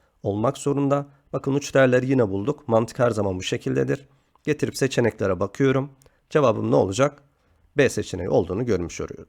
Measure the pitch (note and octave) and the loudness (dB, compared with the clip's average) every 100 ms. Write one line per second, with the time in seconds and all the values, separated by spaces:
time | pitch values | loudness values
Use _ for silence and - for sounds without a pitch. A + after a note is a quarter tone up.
0 | _ _ G2+ G2+ A#2+ C#3 C#3+ C#3 C#3 C#3+ | _ _ -6 -2 -2 -2 -2 0 0 -2
1 | C#3+ _ - C#3+ C#3 C#3 C#3 C#3 C3 B2 | -4 _ -10 -6 -2 -2 0 4 4 4
2 | B2+ C3 G#2+ G2 G#2+ C#3+ - A2+ A2+ - | 2 2 2 0 -4 -4 0 0 0 0
3 | A#2+ G#2+ G2+ F#2 - A#2+ C3+ C3 C3 C#3 | 0 0 -2 -4 -4 -6 -4 -2 -2 -4
4 | - _ _ _ - D3 C3+ - C3 C3+ | -6 _ _ _ -4 -2 -2 -2 -2 2
5 | A2+ - G2 F2+ G2+ - C3+ C3 C#3+ - | 0 0 -2 -2 -4 0 2 2 -2 -10
6 | _ _ _ D#3 C3+ G#2+ A2 C3+ G2 G2 | _ _ _ 2 2 2 2 2 2 2
7 | C#3+ - _ _ _ _ _ C#3+ B2+ - | -2 -2 _ _ _ _ _ 0 2 0
8 | - F2+ F2 C#3 E2+ F#2 B2 F#2 E2+ - | -6 -6 0 0 0 -4 -2 -2 -2 -8
9 | D#2 - | -10 -12